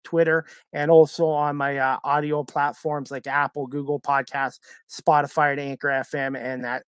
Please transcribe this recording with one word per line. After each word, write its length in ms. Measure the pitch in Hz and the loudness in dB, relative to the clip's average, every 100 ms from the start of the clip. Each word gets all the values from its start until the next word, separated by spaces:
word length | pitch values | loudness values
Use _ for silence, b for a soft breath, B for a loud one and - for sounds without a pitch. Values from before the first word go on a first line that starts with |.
Twitter, 400 | - 165 160 160 B B _ | -2 2 2 2 B B _
and 160 | 147 147 | -2 6
also 360 | 160 151 - 160 | 8 8 4 0
on 300 | 147 147 147 | 2 0 -2
my, 220 | 139 139 | -2 0
uh, 200 | 131 131 | 0 -2
audio 400 | 143 147 151 147 | 0 0 0 -4
platforms 680 | 135 147 143 117 160 147 131 | -4 -4 -4 -4 -6 -6 -6
like 160 | 135 135 | -10 -4
Apple, 400 | 139 139 147 131 | -2 -2 -4 -8
Google 320 | 143 139 147 | -6 -4 -4
Podcasts, 600 | - 139 131 139 135 - B B _ | -2 -2 -2 -6 -6 -8 B B _
Spotify, 640 | - - 151 143 - 147 | -4 2 2 2 2 0
and 80 | 139 | 0
Anchor 280 | 139 131 143 | -6 -6 -4
F 240 | 135 127 | -4 -4
M, 220 | 147 135 135 | -6 -4 -6
and 260 | 127 127 | -8 -8
that 220 | 120 127 - | -6 -8 -10